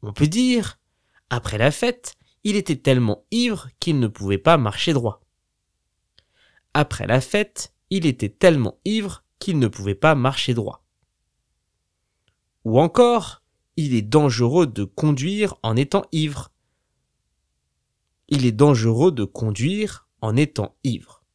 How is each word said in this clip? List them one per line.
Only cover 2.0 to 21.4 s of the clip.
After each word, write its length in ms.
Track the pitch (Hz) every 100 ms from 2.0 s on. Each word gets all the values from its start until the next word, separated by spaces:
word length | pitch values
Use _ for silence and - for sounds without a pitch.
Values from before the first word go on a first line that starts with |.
| - - _ _
il 120 | 208 208
était 220 | 196 139
tellement 480 | - 127 117 - _
ivre 380 | 226 240 208 131 _
qu'il 200 | - 147
ne 80 | 117
pouvait 300 | - 101 98
pas 200 | 156 165
marcher 360 | 113 - -
droit. 280 | 147 117 - _ _ _ _ _ _ _ _ _ _ _ _ _ _ _
Après 340 | 147 147 - -
la 140 | 127
fête, 520 | 131 202 214 - - _ _
il 160 | 190 165
était 240 | 123 104
tellement 500 | _ 185 156 110 - -
ivre 380 | 220 202 - _ _
qu'il 200 | - 165
ne 80 | 117
pouvait 280 | - 101 98
pas 200 | 160 151
marcher 380 | 127 139 -
droit. 320 | 117 101 - _ _ _ _ _ _ _ _ _ _ _ _ _ _ _ _ _ _
Ou 160 | - 113
encore, 600 | 165 196 240 240 185 - _ _ _ -
il 180 | 151 120
est 60 |
dangereux 680 | 104 143 147 113 120 156 160
de 160 | 113
conduire 720 | 101 - 151 143 147 202 214 -
en 120 | 113 113
étant 300 | 143 196 -
ivre. 400 | 165 156 135 - _ _ _ _ _ _ _ _ _ _ _ _ _ _ _ _ _ _
Il 180 | 147 127
est 60 |
dangereux 600 | 107 147 131 113 113 170
de 120 | 139
conduire 840 | 101 - 110 101 127 202 208 - _ _
en 140 | 110 113
étant 400 | 147 - 104 _
ivre. 400 | - 113 - - _ _